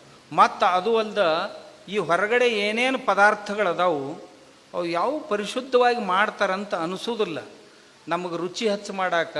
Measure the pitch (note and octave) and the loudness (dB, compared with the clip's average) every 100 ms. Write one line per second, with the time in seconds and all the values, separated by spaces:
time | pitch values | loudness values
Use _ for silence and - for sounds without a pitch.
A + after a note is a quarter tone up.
0 | - - - D#3 A3+ B3 G3+ F3+ G#3 A3+ | -20 -20 -4 4 4 4 2 2 2 0
1 | G#3+ G3+ F3+ D#3+ G3+ - - - - G3+ | 0 0 2 2 -2 -8 -20 -20 -8 -4
2 | D#3 E3+ G3+ A#3+ B3 A3 G#3 A3 B3+ C4 | 0 2 2 2 2 2 0 0 0 0
3 | - G3 G3+ G#3 - G3+ G3 E3 F3+ D3+ | 0 4 4 4 -2 -2 0 0 0 0
4 | C3+ F3 - - - - - F3+ F3 E3+ | -4 -10 -16 -20 -20 -20 -10 -6 -4 -2
5 | G#3+ D4+ D4+ G#3 G3+ C4 C4 B3 B3 A3+ | -2 -4 -4 -4 -4 -8 2 4 6 4
6 | G3+ F3+ G#3+ - G3 F#3+ G3+ F#3+ E3 F#3 | 0 2 2 2 0 0 -4 -4 -4 -4
7 | - A#3 G3+ D3 A2+ - - - - - | -4 -4 -4 -6 -10 -16 -20 -20 -20 -20
8 | - E3+ F3+ E3 F3+ F3+ A3+ G3+ G3+ G3 | -6 -4 -4 -6 -6 -4 -2 -2 -4 -4
9 | F#3 E3+ D#3+ D3+ | 0 0 -2 -4